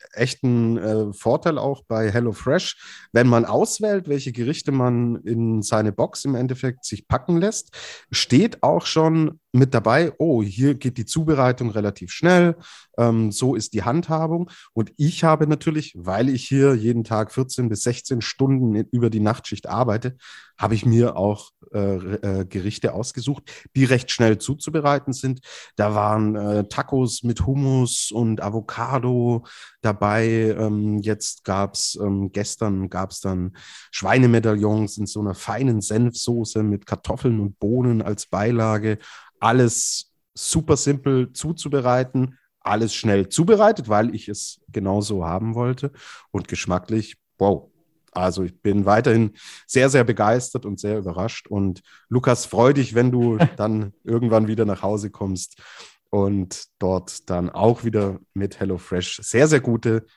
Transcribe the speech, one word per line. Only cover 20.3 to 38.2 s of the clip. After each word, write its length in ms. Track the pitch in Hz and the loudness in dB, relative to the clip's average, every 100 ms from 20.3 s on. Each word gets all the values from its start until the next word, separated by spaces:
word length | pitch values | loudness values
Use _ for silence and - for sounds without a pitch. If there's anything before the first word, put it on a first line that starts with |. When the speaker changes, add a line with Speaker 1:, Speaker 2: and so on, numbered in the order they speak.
| - - - | -20 -20 -6
Speaker 1:
habe 160 | 101 110 | -2 0
ich 100 | 120 | 4
mir 300 | 113 120 90 | 4 4 2
auch, 360 | 104 101 - _ - | -2 -2 -8 _ -10
äh, 220 | 107 101 95 92 104 101 98 | -4 -2 -4 -6 -6 -4 -4
äh, 40 | 90 | -4
Gerichte 480 | 98 101 - 120 | -6 -6 -4 -4
ausgesucht, 500 | 92 - 127 117 139 - - - 135 | -4 -8 -8 -6 -6 -10 -20 -4 2
die 100 | 131 | 4
recht 260 | 123 - | 4 0
schnell 260 | - 113 107 | 2 2 2
zuzubereiten 760 | - 147 156 156 143 143 135 | -2 -6 -4 -2 0 0 -2
sind. 260 | 127 131 131 - - - - | -6 -4 -6 -10 -20 -10 -2
Da 200 | 104 104 | 0 2
waren, 400 | 104 107 107 107 | 2 2 0 0
äh, 320 | 104 104 101 | -2 -2 -2
Tacos 560 | - - 135 120 - | -6 -2 -2 -2 -2
mit 220 | 120 113 135 | -4 -2 -2
Hummus 640 | 139 135 131 120 - - | 0 0 2 0 -2 -4
und 320 | 110 113 104 | -2 0 -2
Avocado 1000 | 101 110 - - 120 135 123 123 120 117 - - - _ | -4 -6 -8 -8 -4 -2 0 0 0 -2 -6 -20 -20 _
dabei. 760 | 110 98 104 110 113 113 110 104 | -2 0 0 0 2 2 0 0
Ähm, 420 | 110 104 104 104 | -2 -2 -2 -2
jetzt 460 | 107 104 - - - | -2 -4 -6 -10 -4
gab's, 520 | 95 98 - - - | -2 -2 -4 -6 -4
ähm, 320 | 101 98 95 | -2 -2 -2
gestern 580 | 101 101 - 107 95 95 | -4 -6 -4 -4 -2 -4
gab's 320 | 92 92 - | -6 -8 -8
dann 340 | 98 92 92 - - - - | -6 -4 -6 -10 -20 -20 -14
Schweinemedaillons 1080 | - 95 127 123 117 110 104 104 107 104 104 | -6 2 6 6 6 2 2 2 0 -2 -4
in 80 | 98 | -8
so 140 | 104 | -4
einer 140 | 101 92 | -6 -6
feinen 460 | - 110 135 107 | -8 -2 0 0
Senfsoße 800 | - 110 120 - - 117 107 110 | 0 0 0 -2 -4 -4 -4 -2
mit 220 | 107 98 - | -2 -2 -4
Kartoffeln 540 | 98 - - 127 110 | -8 -6 -2 0 0
und 200 | 101 - | -2 -4
Bohnen 420 | 104 123 123 113 | -2 0 2 0
als 240 | 98 101 | -2 -6